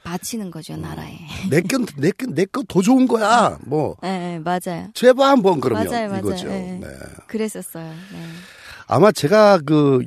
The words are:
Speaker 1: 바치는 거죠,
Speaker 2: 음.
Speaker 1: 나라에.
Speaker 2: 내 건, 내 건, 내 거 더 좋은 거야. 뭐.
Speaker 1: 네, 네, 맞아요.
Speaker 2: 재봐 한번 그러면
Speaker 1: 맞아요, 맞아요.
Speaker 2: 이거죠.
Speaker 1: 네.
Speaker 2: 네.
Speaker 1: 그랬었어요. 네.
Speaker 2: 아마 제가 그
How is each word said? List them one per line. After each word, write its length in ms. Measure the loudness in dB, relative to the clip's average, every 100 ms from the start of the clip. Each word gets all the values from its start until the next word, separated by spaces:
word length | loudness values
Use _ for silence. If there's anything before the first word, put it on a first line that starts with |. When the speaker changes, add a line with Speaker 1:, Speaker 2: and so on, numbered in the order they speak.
Speaker 1:
바치는 460 | -12 -10 -8 -10 -10
거죠, 220 | -14 -14
Speaker 2:
음. 60 | -12
Speaker 1:
나라에. 380 | -12 -12 -14 -16 -16 -10 0
Speaker 2:
내 100 | 0
건, 240 | 2 0 -2 -2
내 120 | -2
건, 220 | -2 -6
내 120 | -4 -2
거 160 | -4 -2
더 140 | 0
좋은 260 | 4 4 4
거야. 520 | 2 4 4 4 0 -4
뭐. 300 | -4 -2 -6
Speaker 1:
네, 180 | -8 -6
네, 200 | -6 -8
맞아요. 500 | -4 -4 -4 -10 -10
Speaker 2:
재봐 340 | 2 4 6 6
한번 320 | 4 4 2
그러면 260 | 0 -2 -2
Speaker 1:
맞아요, 220 | -4 -4
맞아요. 120 | -4
Speaker 2:
이거죠. 280 | -4 -4 -6
Speaker 1:
네. 300 | -8 -8 -10
Speaker 2:
네. 60 | -12 -16 -18 -20 -10
Speaker 1:
그랬었어요. 640 | -6 -6 -8 -14 -14 -14 -16 -16
네. 60 | -16 -14 -16 -20 -20 -20 -20 -2
Speaker 2:
아마 200 | 4 4
제가 480 | 4 2 4 6 4
그 360 | 2 2 4 2